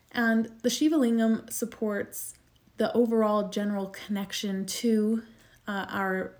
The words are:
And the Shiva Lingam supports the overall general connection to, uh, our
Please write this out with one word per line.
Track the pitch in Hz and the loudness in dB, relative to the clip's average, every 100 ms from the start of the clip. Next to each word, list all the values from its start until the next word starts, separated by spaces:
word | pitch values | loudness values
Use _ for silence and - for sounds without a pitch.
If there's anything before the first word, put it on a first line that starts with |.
| _ | _
And | 247 226 226 220 - | 0 2 2 0 -2
the | 247 | -2
Shiva | - 302 320 | 2 2 4
Lingam | 233 226 226 226 - | 4 4 4 2 -2
supports | - 226 - 214 202 202 - - - _ _ _ - | -6 -6 -4 -4 -4 -6 -10 -14 -16 _ _ _ -2
the | 220 | 0
overall | 220 233 226 214 208 190 | 2 4 4 4 2 0
general | 208 208 202 190 | -2 -2 -2 -6
connection | - - 202 196 - 208 190 190 | -10 -6 -6 -6 -6 -4 -4 -4
to, | - 240 220 214 226 - - - _ - | -2 2 2 2 0 -4 -18 -20 _ -8
uh, | 202 185 | -6 -4
our | 202 190 190 185 | -4 -2 -2 -4